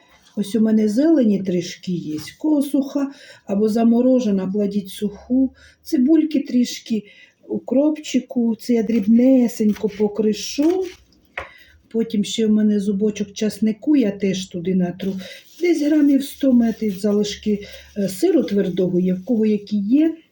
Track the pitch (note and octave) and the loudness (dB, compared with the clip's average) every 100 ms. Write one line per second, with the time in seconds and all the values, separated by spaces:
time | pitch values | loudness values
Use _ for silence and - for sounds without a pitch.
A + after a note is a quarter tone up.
0 | _ _ _ - G3 A3+ A3 A3 G#3+ G#3 | _ _ _ -8 -4 0 2 2 2 2
1 | D#4 D#4+ A3 G3 F#3+ F3+ E3+ - - F3 | 2 4 4 2 0 -4 -4 -10 -8 -6
2 | D3 D3+ - - D#4 D4+ C#4 C#4+ C4+ C#4+ | -6 -10 -10 -6 0 0 0 -2 -2 -4
3 | C#4 - - - - G3+ G#3+ A3 A3+ A#3 | -6 -8 -20 -20 -6 -2 0 2 2 4
4 | B3 B3+ G#3 G3 F#3+ G#3 G#3 G3+ - - | 4 2 2 -2 -2 -2 -2 -4 -8 -8
5 | G#3 - - B3+ C4 - - _ - D#4 | -8 -8 -4 0 0 -4 -20 _ -6 0
6 | B3 D#4+ D#4 C#4+ - B3 A#3+ - - A3 | 4 4 2 -2 -2 0 0 -4 -6 -6
7 | - - - _ - G#3+ - C4 D4 D#4 | -6 -20 -20 _ -8 -8 -2 0 2 -2
8 | - B3+ B3 B3+ A#3 A3 - A#3 A3 A3+ | -4 -4 -4 -2 -2 -2 -2 -2 0 0
9 | G3 A3+ B3 C4 A#3+ - G#3+ G3+ G#3+ - | 4 4 6 4 2 0 0 0 -4 -2
10 | G#3+ G#3 G#3+ G#3 - - D4+ F#4 F#4 - | -2 0 -2 -2 -6 0 0 0 -4 -10
11 | _ _ _ - - - - _ _ A3+ | _ _ _ -18 -18 -20 -20 _ _ -4
12 | A3+ G#3 G3+ - A3 G#3+ G#3+ G#3 G3 G3 | -2 -2 -2 -2 2 2 4 2 0 0
13 | G#3+ G3+ G3+ - G#3+ - A3 G#3+ - D4 | -2 -2 -8 -4 -4 0 -2 -2 0 2
14 | G#3+ G3 G3 - - F3+ E3+ F#3 F3 - | 2 0 -2 -2 -6 -8 -2 0 0 -4
15 | F#3+ G3 - - _ - F4 D4+ D4 D4+ | -8 -8 -12 -20 _ -4 0 0 2 2
16 | C#4+ C4+ C#4 - C4+ B3 A#3 G#3+ G#3+ F#3 | 4 2 0 -2 2 4 2 0 -4 -2
17 | G#3 G#3 G#3 - G#3+ G3+ G3+ - - - | 0 0 0 -4 -4 -4 -6 -20 -16 -6
18 | G3 - F4 D#4+ A3 G3+ F#3 F3 F#3 F3+ | -6 -2 2 2 2 -2 -2 0 0 0
19 | F#3 F#3 - A#3 A3 G#3 G#3 G#3 G3 C4+ | 0 -2 -2 0 2 0 -2 -4 2 2
20 | D#4+ D#4+ _ | 2 -2 _